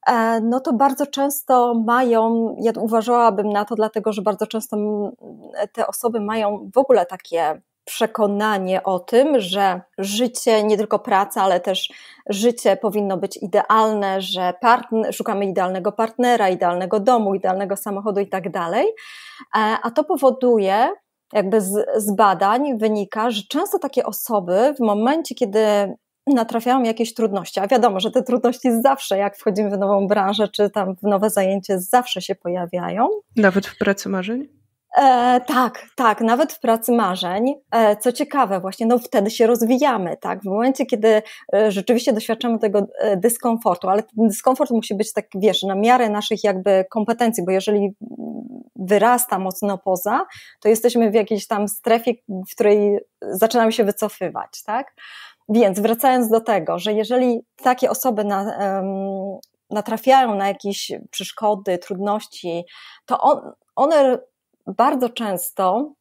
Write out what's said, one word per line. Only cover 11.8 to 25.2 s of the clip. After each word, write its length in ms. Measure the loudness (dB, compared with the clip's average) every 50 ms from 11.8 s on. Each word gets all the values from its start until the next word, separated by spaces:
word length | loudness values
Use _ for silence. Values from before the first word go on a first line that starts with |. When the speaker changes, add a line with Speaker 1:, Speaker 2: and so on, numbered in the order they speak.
| -4 -8 -12 -14 -20 -20 -20 _ _ -8
Speaker 1:
życie 480 | -6 0 0 0 0 2 2 2 2
powinno 400 | 2 0 -2 -2 0 -2 -2 -2
być 200 | -4 -4 -8 -8
idealne, 840 | -8 -10 0 0 0 2 4 4 4 4 2 0 0 -2 -2 -2 -4
że 340 | -4 -6 -6 -2 -2 -4 -4 0 4
partn-, 480 | 4 4 4 2 -2 -2 -2 -2 -2 -4
szukamy 320 | -6 -4 -4 -2 -2 -2
idealnego 480 | -2 -2 -2 -2 -2 -2 -2 -4 -4 -2
partnera, 560 | -2 -4 -4 -2 -2 2 2 2 4 2 0
idealnego 520 | 0 2 0 0 0 0 -2 -2 -2 0
domu, 340 | 4 4 4 4 2 0 -2
idealnego 420 | 0 0 -2 -2 -2 -2 -4 -4
samochodu 440 | -6 -6 -8 -8 -6 -4 -4 -2 -2
i 80 | -2 -2
tak 220 | -4 -6 -6 -6
dalej. 360 | -6 -6 -6 -2 -2 0 0
E, 880 | 0 -2 -4 -14 -20 -20 -20 -20 -20 -20 -20 -20 _ -2 0 0 2 0 -2 -4
a 80 | -2
to 140 | -2 -2 0
powoduje, 840 | 0 0 2 4 2 2 4 2 2 4 4 2 2 2 2 2 0 0 -6 _ _ _ _ _ _ -2
jakby 280 | -2 0 2 0 0
z, 260 | 0 0 -2 -2 -2 0 -2
z 200 | -2 0 0 2
badań 640 | 4 4 4 4 2 2 2 2 0 0 -2 -2 -2
wynika, 520 | 0 0 0 -2 -4 -6 -6 -4 -2 -2
że 120 | -2 -4 -8 _
często 300 | -4 -4 -4 -2 -4 -4
takie 280 | -4 -2 -2 -2 -2
osoby 680 | -2 -6 -8 -6 -2 -2 -2 0 0 2 2 2 2 2
w 40 | 2
momencie, 540 | 0 0 2 2 2 0 0 0